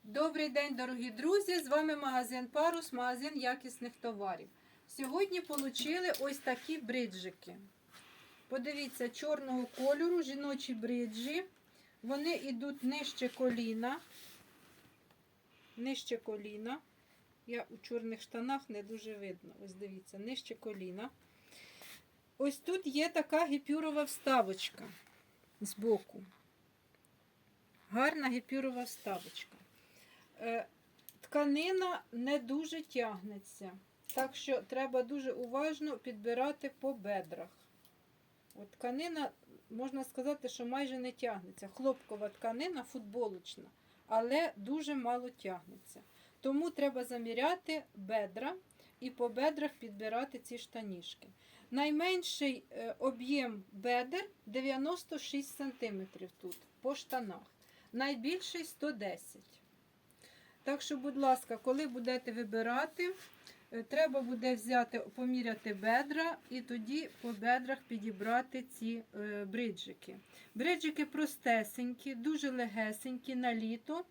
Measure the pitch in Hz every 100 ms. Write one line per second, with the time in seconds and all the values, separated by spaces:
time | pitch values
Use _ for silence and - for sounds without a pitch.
0 | 214 240 320 311 302 262 285 247 254 247
1 | 247 220 302 403 381 359 269 294 311 294
2 | 277 254 247 254 247 294 330 339 320 247
3 | 247 247 285 302 247 262 262 - 240 -
4 | 233 208 196 175 190 - - - - -
5 | 269 320 392 359 330 285 269 - 302 349
6 | 359 - 277 277 - 247 - 311 233 247
7 | 233 185 180 - - 190 196 _ _ -
8 | - - - - - 262 254 285 277 -
9 | 240 - 294 294 269 254 247 - 262 285
10 | 339 349 269 277 285 269 - 226 226 240
11 | 233 220 247 320 381 - _ - - _
12 | 226 277 311 330 277 233 285 277 247 294
13 | 277 - 254 - 254 233 226 220 240 311
14 | - - - - - - - - - -
15 | _ _ _ _ _ - - - 254 262
16 | - 233 - 208 208 208 220 285 _ _
17 | _ - _ _ - 240 - 233 - 233
18 | 226 220 - 240 247 277 - 208 202 220
19 | 220 208 196 180 - - 196 185 202 190
20 | 190 190 220 254 - 226 226 196 185 185
21 | 247 - - - - - - - - -
22 | - _ _ - 277 277 - 370 320 277
23 | 330 339 302 311 330 285 - 302 320 294
24 | 294 - 285 262 196 190 - - - -
25 | - - _ _ _ _ 208 - 226 202
26 | - 202 190 - _ _ _ _ _ _
27 | _ _ _ _ _ _ _ _ - 214
28 | 285 320 262 247 - 269 262 247 247 -
29 | 208 185 151 - - - - - - -
30 | - - - - 226 233 - _ _ -
31 | - - - 294 294 285 349 381 370 349
32 | - 240 254 285 240 277 311 320 311 247
33 | 226 196 202 202 196 - 196 190 _ _
34 | - - 262 262 - 262 - 262 262 254
35 | 240 285 262 214 247 262 311 294 302 254
36 | 254 214 220 240 277 294 277 - 269 247
37 | 196 196 170 165 170 - - _ - _
38 | _ _ _ _ _ - 202 - 247 262
39 | 339 320 277 - - - _ 226 262 269
40 | 262 - 254 294 247 - 240 262 277 262
41 | 247 247 240 202 180 - 196 - 262 254
42 | - 208 208 - 226 233 339 311 - 254
43 | 208 226 220 185 - - - _ _ -
44 | - 220 233 285 330 208 202 302 285 285
45 | 240 247 247 - 196 180 185 - - -
46 | - - - - 269 277 339 - 285 262
47 | 247 240 233 226 294 359 - 311 - -
48 | 190 220 202 190 269 370 - - - _
49 | 254 254 240 220 294 294 285 - 233 202
50 | 220 233 269 247 - 240 - 233 214 175
51 | - - - - - - - 254 294 302
52 | 359 370 349 - 285 254 - - 233 -
53 | 269 233 247 285 240 208 - 202 240 247
54 | 254 349 415 - - 247 262 269 285 349
55 | - 302 - 277 277 - 277 262 226 196
56 | 190 - 185 - 185 - - _ 262 277
57 | - 254 214 175 - _ - - - 233
58 | 277 262 254 359 - 349 320 - 294 240
59 | 196 170 - - - - _ _ _ _
60 | _ _ - - - - - 285 - 285
61 | 277 269 269 262 - 226 262 262 302 240
62 | 233 254 247 226 220 226 226 247 311 -
63 | 359 381 - - - - - 233 226 294
64 | 320 269 240 247 254 247 220 254 233 233
65 | - - 254 254 233 220 226 196 214 240
66 | 277 302 330 330 - 254 247 240 220 294
67 | 311 - 240 208 233 254 247 269 - 226
68 | 214 190 214 240 254 254 254 - 226 233
69 | 226 202 208 208 202 220 240 180 - -
70 | - 196 - - - 214 311 349 311 302
71 | 294 294 302 - 254 226 214 - 247 247
72 | 277 247 254 302 285 254 240 208 214 214
73 | 262 254 - 254 247 226 220 226 - 320
74 | 359